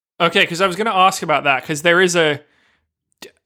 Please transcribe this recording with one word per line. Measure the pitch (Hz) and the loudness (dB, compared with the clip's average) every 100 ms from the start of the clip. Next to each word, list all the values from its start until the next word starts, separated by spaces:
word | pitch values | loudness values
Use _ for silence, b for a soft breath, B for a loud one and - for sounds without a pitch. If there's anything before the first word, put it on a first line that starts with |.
| _ - | _ -4
Okay, | 170 196 175 | 0 0 -2
'cause | 170 | 0
I | 190 | -2
was | 175 | -2
gonna | 226 190 | -2 2
ask | 185 185 | 2 0
about | 170 143 | -2 0
that, | 143 131 | 0 -2
'cause | - 147 | -2 -2
there | 170 175 | 0 2
is | 185 175 | 2 2
a, | 156 143 - _ _ _ _ _ _ _ - _ | 0 -2 -8 _ _ _ _ _ _ _ -20 _